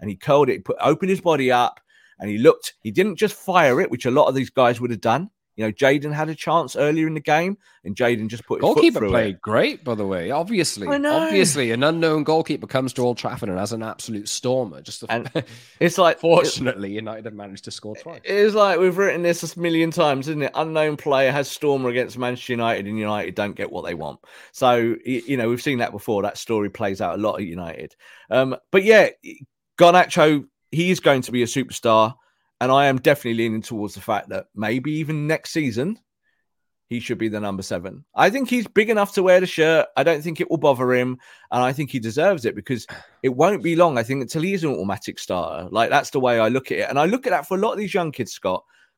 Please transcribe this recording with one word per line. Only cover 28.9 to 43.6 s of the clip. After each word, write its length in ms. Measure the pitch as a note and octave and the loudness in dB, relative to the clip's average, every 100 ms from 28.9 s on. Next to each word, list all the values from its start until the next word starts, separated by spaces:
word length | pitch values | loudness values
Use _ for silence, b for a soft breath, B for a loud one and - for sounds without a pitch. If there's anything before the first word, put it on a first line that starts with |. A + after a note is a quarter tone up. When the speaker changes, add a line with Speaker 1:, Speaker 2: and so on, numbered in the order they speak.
| A3 C#3+ - - - C#3 _ _ - | 6 6 0 -20 -20 -20 _ _ 6
Speaker 1:
Garnacho, 680 | F3 F3+ - F3+ D#3 D3+ - _ - | 8 8 4 4 4 4 -4 _ -8
he 200 | D3+ F3+ | -2 0
is 100 | F#3 | 2
going 200 | E3 C3+ | 4 2
to 100 | B2+ | 2
be 100 | B2 | -2
a 40 | A#2 | 0
superstar. 680 | C#3 B2+ - A#2+ A2 A2 - _ _ _ - | -2 -4 -2 4 4 4 0 _ _ _ -4
And 100 | B2+ | 2
I 160 | C3+ C#3+ | 4 4
am 120 | C3 | 4
definitely 440 | D3+ C#3+ A#2+ A#2 | 2 2 0 -2
leaning 180 | A2+ A2 | -2 -2
towards 320 | - A2 G2+ G2 | -6 -8 -8 -8
the 40 | |
fact 280 | - G2+ G2 | -4 -4 -4
that 180 | F#2+ - | -10 -10
maybe 380 | G2+ G#2+ B2 C#3+ | -6 -4 -4 -4
even 340 | D3+ D3+ D3+ D3+ | -6 -4 -4 -2
next 240 | D#3 - | -4 -4
season, 480 | E3 C#3+ A2 D#3 A3+ _ _ _ _ _ _ _ _ - | -4 -4 -2 -4 -6 _ _ _ _ _ _ _ _ -10
he 140 | A#2+ | -10
should 180 | A#2 G#2 | -6 -4
be 80 | A2 | -4
the 140 | G#2 | -4
number 200 | G#2 G2 | -6 -6
seven. 440 | F#2+ F#2 F#2 - _ | -6 -8 -8 -16 _
I 160 | - E3 | 2 2
think 180 | B3+ B3+ | 2 -2
he's 200 | B3 G3+ | -2 0
big 200 | G3 G#3+ | 0 2
enough 260 | G#3+ G3+ | 2 0
to 80 | - | 2
wear 160 | F#3 F#3 | 4 4
the 80 | F3+ | 4
shirt. 400 | - D#3 D#3+ - - | 2 4 4 2 2
I 80 | |
don't 180 | D3 D3+ | 2 0
think 180 | E3 D#3+ | -2 -6
it 80 | F3 | -4
will 100 | D#3+ | 2
bother 340 | C#3+ B2+ B2+ | 2 2 2
him. 240 | B2+ B2+ B2+ B B B | 2 0 -6 B B B
And 100 | B2 | -2
I 120 | B2+ | 0
think 180 | C#3 C#3+ | -2 -4
he 80 | C3 | -4
deserves 460 | A2 A#2 F3+ F3+ | -4 0 2 2
it 100 | A2+ | -2
because 320 | G2+ - B2 - B B B | -6 -6 -8 -8 B B B
it 60 | C3 | -2
won't 340 | B2 E3+ G3 | 2 2 2